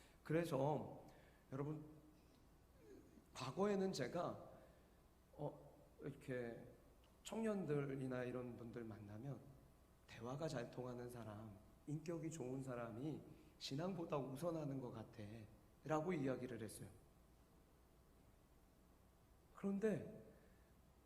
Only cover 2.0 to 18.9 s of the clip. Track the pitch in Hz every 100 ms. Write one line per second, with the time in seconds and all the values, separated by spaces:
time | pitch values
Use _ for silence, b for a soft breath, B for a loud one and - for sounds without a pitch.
2 | - - - - - - - - - -
3 | - - - - 123 143 208 202 190 151
4 | 120 175 147 107 - B B B B B
5 | - - - - 147 - - - - -
6 | 151 - - 127 117 123 - - - -
7 | - - - 220 220 202 151 147 139 135
8 | 131 127 123 123 123 113 117 117 113 104
9 | 101 107 139 117 - - - - - -
10 | - - 117 143 160 131 120 131 123 120
11 | 123 120 107 104 110 - - - - 147
12 | 156 165 156 - 123 135 131 120 117 107
13 | 151 117 - B B - - 135 185 175
14 | 165 147 123 131 175 160 143 135 120 113
15 | 107 107 104 113 107 - - - 139 156
16 | 165 160 135 123 123 113 107 - - -
17 | - - - - - - - - - -
18 | - - - - - - - - -